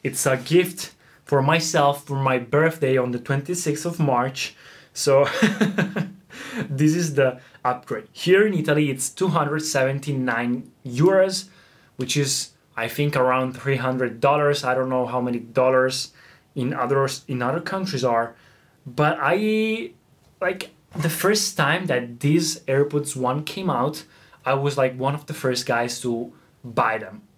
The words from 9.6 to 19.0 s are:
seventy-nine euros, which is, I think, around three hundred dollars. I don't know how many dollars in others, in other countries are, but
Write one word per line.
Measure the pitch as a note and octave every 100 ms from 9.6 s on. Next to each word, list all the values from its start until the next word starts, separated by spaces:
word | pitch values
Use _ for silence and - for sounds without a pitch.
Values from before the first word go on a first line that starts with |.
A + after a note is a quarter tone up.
seventy-nine | D#3 C#3+ C3 C#3 D3 C3+ B2+ A#2 A#2+ B2 - _ C3
euros, | B2 F3 F#3+ F#3+ F#3 - - _ _ _ -
which | B2 C#3+
is, | C3+ - - _ _ -
I | A#2
think, | - D3 C#3+
around | B2+ B2+ C3
three | B2+ C#3 C3
hundred | B2+ B2+ B2 A2+
dollars. | C#3 D3 D3 C#3+
I | B2+ B2+
don't | C3
know | B2+ B2
how | B2+
many | B2 A#2+
dollars | A#2 C3 B2+ C3 C3 C3 - _ - - _
in | C#3+ B2+
others, | D3+ B2 C#3 C3+ - -
in | B2+
other | B2 D#3
countries | F3 F#3+ F#3 C3
are, | B2 A#2 A#2 - _ _ _ _ C#3
but | A#2+